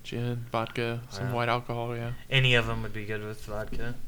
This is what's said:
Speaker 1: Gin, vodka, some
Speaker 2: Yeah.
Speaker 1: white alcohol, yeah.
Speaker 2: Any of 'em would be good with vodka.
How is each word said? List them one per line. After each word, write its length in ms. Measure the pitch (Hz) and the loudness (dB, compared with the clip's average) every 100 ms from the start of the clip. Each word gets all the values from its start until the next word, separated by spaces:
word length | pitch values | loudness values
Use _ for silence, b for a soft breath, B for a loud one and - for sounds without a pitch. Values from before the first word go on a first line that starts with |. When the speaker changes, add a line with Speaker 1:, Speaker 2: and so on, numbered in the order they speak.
Speaker 1:
Gin, 420 | - 117 120 120 120 | -6 -4 -2 -4 -2
vodka, 480 | 117 113 - 117 117 117 | -2 -2 -2 -2 -2 -6
some 180 | - 127 | -4 -2
Speaker 2:
Yeah. 40 | |
Speaker 1:
white 160 | 120 117 | 2 2
alcohol, 460 | 120 120 117 117 120 | 2 0 -4 -2 -2
yeah. 160 | 117 120 - | -4 -6 2
Speaker 2:
Any 240 | 135 131 | 4 8
of 160 | 120 113 | 6 4
'em 140 | 113 | 0
would 100 | 107 | -2
be 120 | 107 104 | -4 -4
good 180 | 107 | -4
with 200 | 107 107 - | -4 -8 -6
vodka. 500 | 104 107 - 117 123 | -6 -2 0 0 -2